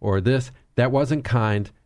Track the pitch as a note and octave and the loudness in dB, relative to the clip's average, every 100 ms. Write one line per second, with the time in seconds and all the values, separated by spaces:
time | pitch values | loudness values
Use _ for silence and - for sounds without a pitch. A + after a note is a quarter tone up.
0 | G#2 G2 F#2+ C3 B2+ - _ - B2 C3+ | -2 0 2 0 -2 -12 _ -2 0 0
1 | C#3+ D#3 C3+ A#2 A2 G#2 G2+ - | 0 -2 -2 0 0 0 -4 -12